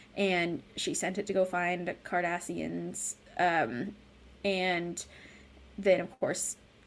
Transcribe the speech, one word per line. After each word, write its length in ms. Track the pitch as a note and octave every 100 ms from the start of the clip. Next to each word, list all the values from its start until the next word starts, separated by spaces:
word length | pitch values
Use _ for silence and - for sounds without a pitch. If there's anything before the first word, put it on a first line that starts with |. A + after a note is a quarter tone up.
| - -
and 460 | G3 F3+ E3+ E3+ - -
she 180 | -
sent 240 | - F3 F#3
it 80 | -
to 60 |
go 120 | F#3+
find 480 | F#3 F3+ F3 F3+ F3 -
Cardassians, 1080 | - F3 F3 F3 - E3+ D#3+ E3+ F3 - - - - -
um, 560 | F3 E3+ A#2 A#2+ G3 - - - - -
and 600 | G3+ F#3+ F#3 F3 F3 E3+ - - - - - - - -
then, 240 | G3 F3
of 180 | F3 -
course, 360 | - - - - - -